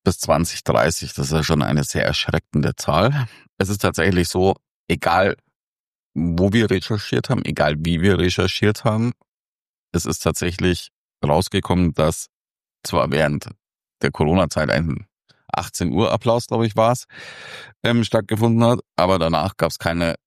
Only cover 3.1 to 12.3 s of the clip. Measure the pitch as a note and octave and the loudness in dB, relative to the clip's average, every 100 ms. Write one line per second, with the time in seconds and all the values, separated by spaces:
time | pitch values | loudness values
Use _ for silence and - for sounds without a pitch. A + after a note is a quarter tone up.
3.1 | D3 A#2+ - _ - G2+ G#2 F#2+ E2 F2+ | 2 -4 -10 _ -6 -4 0 -2 2 2
4.1 | F2+ E2+ F#2 F#2+ - _ _ - - - | 2 0 2 2 0 _ _ -4 0 2
5.1 | F2+ G2 - _ _ _ _ _ _ _ | 2 2 -2 _ _ _ _ _ _ _
6.1 | D2 F2 E2+ G2 A2+ G#2 F#2+ - G#2 - | -4 -2 2 2 4 2 0 -2 -6 -2
7.1 | A#2 - A2 - D2+ D2+ D2+ E2 E2 G2 | -4 -2 -4 -2 0 0 0 -2 2 2
8.1 | F2 F2+ - F#2 - G#2 - A2+ G#2+ A#2+ | 4 2 0 -2 2 0 0 -2 0 -2
9.1 | - _ _ _ _ _ _ _ E2+ C#2+ | -4 _ _ _ _ _ _ _ -4 -4
10.1 | E2 D#2+ - F2 - F2+ F2 - _ _ | -2 -2 -2 -4 0 0 0 -6 _ _
11.1 | - C#2+ D#2 - F#2+ - F2+ E2+ D2 D#2 | -6 0 2 2 -2 0 2 2 2 0
12.1 | - - | -2 -12